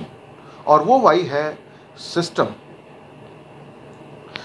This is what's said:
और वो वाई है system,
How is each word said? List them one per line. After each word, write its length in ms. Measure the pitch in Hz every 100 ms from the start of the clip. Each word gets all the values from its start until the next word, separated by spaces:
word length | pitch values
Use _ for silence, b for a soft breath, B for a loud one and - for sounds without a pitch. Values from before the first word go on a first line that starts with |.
| - - - - B B -
और 160 | 151
वो 160 | 165 254
वाई 220 | 208 170
है 380 | 151 143 151 - - B B -
system, 480 | - 170 165 - 110 - - - - - - - - - - - - - - - - - - B